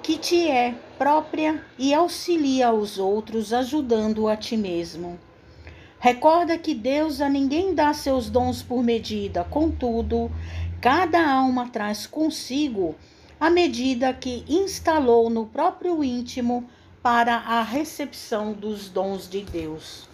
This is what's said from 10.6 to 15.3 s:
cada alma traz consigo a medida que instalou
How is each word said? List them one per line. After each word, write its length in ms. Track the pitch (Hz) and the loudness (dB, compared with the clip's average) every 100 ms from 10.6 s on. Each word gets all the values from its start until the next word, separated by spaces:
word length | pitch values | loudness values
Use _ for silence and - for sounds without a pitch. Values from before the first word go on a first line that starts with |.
| - - | -6 0
cada 460 | 247 302 359 339 311 | 2 2 2 2 4
alma 400 | 262 262 254 247 | 4 2 0 -4
traz 380 | 226 208 208 - | -6 -4 -6 -8
consigo 880 | 294 311 311 - 269 302 208 170 156 - - - - | -2 -2 -2 -6 -2 -2 -2 -4 -4 -18 -20 -20 -2
a 80 | 311 | 2
medida 640 | 349 339 240 262 240 262 | 4 2 0 -2 2 0
que 320 | 254 262 240 - | -2 -6 -8 0
instalou 840 | 320 392 - - 311 254 233 226 | 0 0 -2 0 4 6 6 6